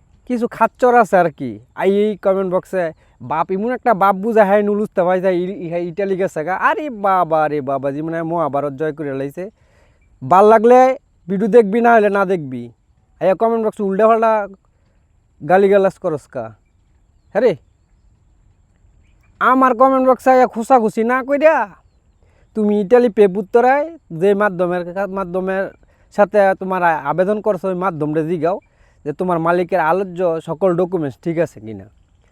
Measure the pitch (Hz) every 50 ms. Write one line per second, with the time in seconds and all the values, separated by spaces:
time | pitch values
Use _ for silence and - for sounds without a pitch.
0 | _ _ _ _ _ - 247 226 240 233 - - 226 220 _ - 254 247 240 240
1 | 220 - 202 180 175 165 - - 143 120 104 104 - _ _ - 170 190 196 202
2 | 208 214 208 - - 202 190 196 196 185 180 185 - - - 185 175 160 156 _
3 | _ _ _ - 117 123 147 160 170 - 185 190 214 240 254 233 - 247 220 170
4 | 196 196 202 185 190 240 220 220 208 190 202 208 208 202 208 202 214 - - 196
5 | 175 180 185 185 175 190 185 170 180 185 202 147 180 160 170 175 175 175 160 202
6 | 202 196 190 175 190 170 - 165 147 165 185 - 226 269 262 220 302 294 233 202
7 | 196 196 190 185 180 156 160 156 151 151 147 147 131 139 139 135 131 139 135 147
8 | 156 160 165 165 165 160 170 170 156 139 127 139 143 147 139 131 156 156 143 151
9 | 151 143 135 135 135 143 - 175 185 220 - _ _ _ _ _ _ _ _ _
10 | _ _ _ - 127 131 175 185 208 208 226 226 208 240 247 254 254 262 262 -
11 | _ _ _ _ _ 170 202 185 220 190 190 247 220 190 202 240 233 233 233 226
12 | 208 208 196 202 196 180 196 175 147 131 127 120 120 117 - _ _ _ _ _
13 | _ _ _ - 156 190 190 - 226 226 233 226 220 220 - - 208 190 190 190
14 | 220 220 226 220 226 226 220 214 202 196 196 - _ _ _ _ _ _ _ _
15 | _ _ _ _ _ _ _ - 151 151 180 190 202 190 202 196 190 190 - _
16 | - 175 156 139 - _ - 131 113 110 107 _ _ _ _ _ _ _ _ _
17 | _ _ _ _ _ _ - 202 254 226 160 - _ _ _ _ _ _ _ _
18 | _ _ _ _ _ _ _ _ _ _ _ _ _ _ _ _ _ _ _ _
19 | _ _ _ _ _ _ _ - 196 226 262 262 262 254 247 214 262 269 269 262
20 | 262 262 254 - - 262 262 254 254 - - 226 226 - 269 247 220 214 - 226
21 | 220 233 254 262 262 262 285 277 302 311 311 262 220 196 - _ _ _ _ _
22 | _ _ _ _ _ _ _ _ _ _ - 220 208 208 208 208 202 180 247 247
23 | 247 240 190 220 202 190 175 208 190 - - 233 240 254 269 285 302 330 339 302
24 | _ - 170 156 180 202 202 196 208 208 180 170 180 175 180 180 175 175 175 196
25 | 202 190 190 196 190 175 175 185 185 185 190 196 190 - - _ _ _ _ _
26 | _ _ - - 202 196 - 208 196 190 190 - 196 190 190 180 175 170 160 147
27 | 135 143 151 170 185 190 214 214 190 220 196 170 - 190 185 175 190 196 170 147
28 | 151 147 151 160 151 160 185 160 143 170 196 - - _ _ _ _ _ _ _
29 | - 147 147 - 185 185 175 160 165 170 175 180 180 175 202 175 156 156 175 190
30 | 202 185 175 170 185 170 160 160 - 170 160 151 196 185 170 165 185 175 190 175
31 | 151 139 120 _ - 170 160 165 165 - - 107 107 110 110 95 98 - _ _
32 | _ _ _ _ _ _